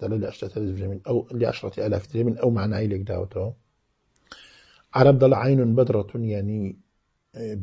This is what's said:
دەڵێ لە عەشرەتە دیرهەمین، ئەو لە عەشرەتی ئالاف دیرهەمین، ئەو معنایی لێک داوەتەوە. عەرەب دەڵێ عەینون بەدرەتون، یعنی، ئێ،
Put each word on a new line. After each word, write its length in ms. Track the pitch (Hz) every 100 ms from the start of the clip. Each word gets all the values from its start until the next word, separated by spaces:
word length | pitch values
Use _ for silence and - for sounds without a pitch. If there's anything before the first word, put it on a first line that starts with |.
دەڵێ 160 | 95 110
لە 40 | 98
عەشرەتە 280 | - 98 107 104
دیرهەمین، 340 | 92 95 98 117
ئەو 120 | 120 - 120
لە 60 | 117
عەشرەتی 300 | - 104 -
ئالاف 200 | 104 101 -
دیرهەمین، 280 | 113 120 120
ئەو 100 | 123
معنایی 380 | 113 104 104 110
لێک 100 | 95 101
داوەتەوە. 400 | 90 95 92 101 - _ _ _ _ _ _ _ - - _ _ _ _ 135
عەرەب 200 | 135 135
دەڵێ 140 | 131 113
عەینون 260 | 131 135 117 117
بەدرەتون، 460 | 123 110 101 120 113
یعنی، 260 | 101 101 107 95 95 _ _ _ _ _
ئێ، 220 | 113 113 104